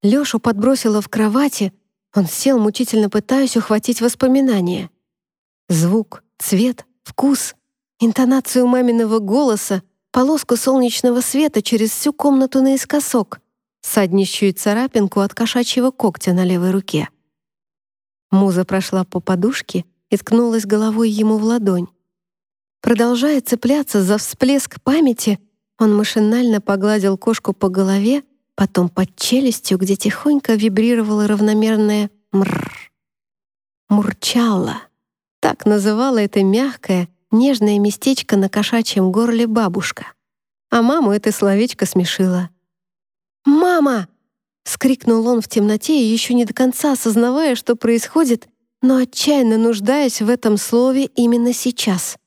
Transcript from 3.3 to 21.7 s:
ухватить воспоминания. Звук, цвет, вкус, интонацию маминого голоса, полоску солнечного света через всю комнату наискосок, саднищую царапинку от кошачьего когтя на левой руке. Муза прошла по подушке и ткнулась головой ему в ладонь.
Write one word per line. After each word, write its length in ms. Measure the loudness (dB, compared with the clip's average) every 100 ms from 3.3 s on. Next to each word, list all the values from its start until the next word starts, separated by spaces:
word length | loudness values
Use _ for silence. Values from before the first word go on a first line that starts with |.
| 0 2 0
ухватить 440 | 0 -2 0 -2
воспоминания. 880 | -2 0 2 2 2 0 0 -4 -8 _ _ _ _ _ _ _ _
Звук, 540 | 0 2 0 -2 -12 _ _
цвет, 480 | -2 0 0 -2 -14 _
вкус, 540 | -16 -2 0 0 -4 -12 _ _ _ _
интонацию 680 | 0 2 2 2 0 0 2
маминого 520 | 2 2 2 0 0
голоса, 640 | 0 0 2 0 -2 -6 -6 _ _
полоску 440 | 0 0 0 -2 -2
солнечного 640 | 0 2 0 0 0 0
света 420 | -2 0 0 0
через 280 | -2 -2 -2
всю 220 | -2 -4
комнату 500 | 0 0 2 2 2
наискосок, 800 | 2 0 -2 -4 -2 -2 -2 -10 _ _ _ _
саднищую 760 | -4 0 2 0 0 0 -2
царапинку 680 | 0 -2 -2 -2 -2 -2 -2
от 140 | -4
кошачьего 560 | -4 -4 -2 -2 0 -2
когтя 420 | 0 -4 -2 -2
на 120 | 0
левой 260 | 0 0 0
руке. 380 | -2 -2 -6 -6 _ _ _ _ _ _ _ _ _ _ _ _
Муза 320 | 2 2 0 -2
прошла 380 | -4 -2 -4
по 160 | -4 -6
подушке 680 | -4 0 0 -4 -6 -8 -8 _ _
и 60 | -4
ткнулась 480 | 0 0 2 0 0
головой 420 | 0 0 0 0
ему 300 | 0 0 2
в 60 |
ладонь. 420 | 0 0 0